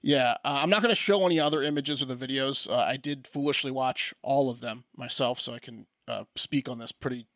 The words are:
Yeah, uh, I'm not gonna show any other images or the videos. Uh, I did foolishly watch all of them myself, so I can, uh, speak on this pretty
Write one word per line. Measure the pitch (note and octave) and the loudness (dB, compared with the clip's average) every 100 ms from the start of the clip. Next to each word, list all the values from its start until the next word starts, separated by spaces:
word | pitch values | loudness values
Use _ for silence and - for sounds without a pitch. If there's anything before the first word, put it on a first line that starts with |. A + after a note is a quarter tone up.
Yeah, | C#3 C#3+ B2 A#2 C3+ | 2 4 4 2 0
uh, | C#3+ | 0
I'm | D#3+ | 4
not | G3+ | 4
gonna | A#3 | 4
show | G#3 - G3+ F#3 | 2 4 4 4
any | E3 | 4
other | D3 D3+ | 4 2
images | C#3+ D3 C#3 C#3+ | 0 0 -2 -4
or | C3 | -4
the | B2+ | -6
videos. | B2+ C3+ C3+ C3+ - | -4 -2 0 -2 0
Uh, | B2 | 2
I | A2+ C3 | 2 0
did | D3 C#3+ B2+ | -4 -6 -6
foolishly | D3 C#3+ C#3 C#3 | -2 0 0 0
watch | C3 B2+ B2+ - - | 0 -2 0 -4 -6
all | B2+ C#3 C3+ | 0 2 2
of | A#2+ | 0
them | A#2 A2 - - | -8 -10 -12 -14
myself, | B2 - B2+ B2 | -6 0 0 0
so | - A#2+ | -6 -10
I | |
can, | - A2+ G#2 _ - | -14 -18 -20 _ -8
uh, | A2 G#2+ - | -8 -6 -2
speak | - C#3+ C3 | 0 0 -2
on | A#2+ | -10
this | A2+ | -10
pretty | - - B2 A2 | -8 -6 -6 -10